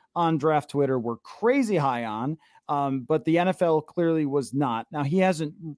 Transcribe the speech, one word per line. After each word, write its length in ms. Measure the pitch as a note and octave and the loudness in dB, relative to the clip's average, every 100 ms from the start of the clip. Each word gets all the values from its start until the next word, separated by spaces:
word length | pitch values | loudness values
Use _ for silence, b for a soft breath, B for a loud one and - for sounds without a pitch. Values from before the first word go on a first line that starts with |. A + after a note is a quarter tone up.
| b - | b -2
on 220 | E3+ D#3+ | 0 2
draft 320 | D3+ D3+ - | 2 0 0
Twitter 260 | C#3 C#3 C3 | -2 0 0
were 200 | A#2 A#2 | -4 -8
crazy 600 | - - A3 C#4 A#3 F#3 | -12 -2 0 2 2 0
high 280 | C#3 A#2+ A#2 | 0 -2 -4
on, 320 | G#2+ C3 D#3 b b - | -4 -4 -6 b b -4
um, 320 | D3 C#3 C3+ | -2 -2 -2
but 220 | A#2+ D#3 | 0 0
the 140 | - E3 | 2 2
N 120 | F3+ | 2
F 120 | F3+ | 2
L 200 | E3+ D#3 | 2 2
clearly 440 | D3+ - E3+ D#3+ D3 | 0 -2 0 0 0
was 280 | C#3+ B2+ | -2 -2
not. 340 | C3+ C#3 A2+ - | -2 0 -2 -6
Now, 120 | D3+ | -4
he 160 | C#3 F#3 | 0 2
hasn't 340 | F#3 D#3+ D3+ - D#3+ | 2 2 -4 -8 -14